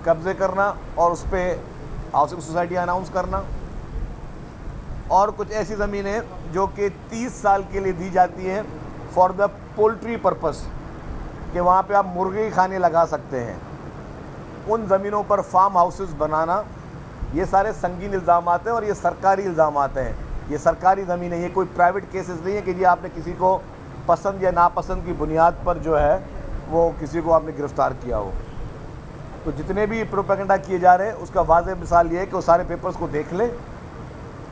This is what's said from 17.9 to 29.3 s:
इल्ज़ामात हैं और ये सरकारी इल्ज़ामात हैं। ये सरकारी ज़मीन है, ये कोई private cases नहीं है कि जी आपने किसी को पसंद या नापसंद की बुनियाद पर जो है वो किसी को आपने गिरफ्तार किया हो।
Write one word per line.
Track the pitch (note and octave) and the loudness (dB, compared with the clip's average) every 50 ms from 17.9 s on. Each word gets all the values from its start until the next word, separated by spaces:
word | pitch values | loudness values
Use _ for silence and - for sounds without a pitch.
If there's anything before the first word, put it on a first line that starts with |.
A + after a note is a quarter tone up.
| F3+ F3 F#3+ G3+ G3 | -4 -4 -6 -4 -4
इल्ज़ामात | F#3+ E3+ E3 F3 F3 E3+ F3 F3 F3 - | 0 4 4 4 4 4 2 0 0 0
हैं | A3 A#3 | 0 -2
और | A#3 G#3 | 0 0
ये | G#3 F#3+ | -2 -2
सरकारी | - - F3 E3 - - F#3+ G3 F#3+ | 0 0 -2 0 2 2 4 4 4
इल्ज़ामात | G3+ F#3+ E3+ D#3 D#3+ D3+ D3 C#3+ C#3 C3+ - | 2 0 4 4 4 4 4 2 0 0 0
हैं। | C#3 B2+ A#2 A2 - - - - - - - | -2 -2 -2 -4 -6 -6 -6 -6 -6 -6 -4
ये | C#3+ D3 | -4 0
सरकारी | - E3 D#3+ - - F#3 F#3+ G3 G3 | 2 2 2 4 4 4 4 4 2
ज़मीन | F3 F3 F3 F3 F3 | -2 -2 -2 -2 -2
है, | F3 E3+ | -2 -2
ये | F3 F3 | -4 -2
कोई | F3 F#3+ F#3 | 0 0 -2
private | F3 - - F3 F3 F#3 G3+ F3+ | 0 2 4 4 4 4 2 -4
cases | - - F#3 F3+ - F3+ D#3+ E3 | -6 -6 -6 -6 -6 -6 -6 -4
नहीं | F#3+ G3+ | -4 -4
है | G#3 | -2
कि | F3+ F#3 F3+ | -2 -2 0
जी | F3+ F#3 | 4 4
आपने | F3+ F3 F3 - F3+ | 4 4 4 2 -6
किसी | - E3+ D3 E3+ | -10 -8 -8 -6
को | - - F3+ F#3 F#3+ F3 - - - - - - - - - - | -2 2 2 2 2 2 -2 -8 -14 -16 -14 -14 -14 -4 0 2
पसंद | E3+ E3 - G3 G3 F#3+ F#3 | 2 2 2 -2 -2 0 0
या | F#3 | 2
नापसंद | F3 E3+ F3 F3 F3 F3+ E3+ - F#3 F#3 E3+ | 4 6 4 4 4 0 -4 -4 -4 -4 -4
की | F3+ | -4
बुनियाद | E3 C#3+ D3+ D3+ D#3 D#3+ E3 E3+ E3+ - - | -4 -2 -2 0 4 6 6 6 4 2 0
पर | F3+ E3+ D#3 | -2 -2 0
जो | D3 D#3+ D#3+ | 0 2 2
है | D3 D3 D3 D#3+ F#3+ F#3+ - - - - - - - - - | 4 4 4 2 2 -2 -6 -10 -10 -8 -8 -8 -8 -4 0
वो | D#3+ E3 E3+ E3 D#3+ - | 2 4 4 2 2 -2
किसी | D#3 C3 C#3+ E3+ | -6 -6 -4 -2
को | D#3 E3 | 2 4
आपने | E3 D#3+ D#3 D#3+ | 4 4 4 0
गिरफ्तार | D3+ C#3 D3 C#3 - - C3+ C3+ | -6 -6 -6 -4 0 2 0 0
किया | C3 B2+ - B2 A#2 | 0 -4 -6 -4 -4
हो। | G#2+ G2+ F#2+ F#2 - - - - - - - - - - - - - - - - - - - | -2 -2 -4 -6 -6 -8 -8 -10 -8 -8 -8 -10 -10 -12 -12 -12 -14 -14 -14 -14 -14 -14 -12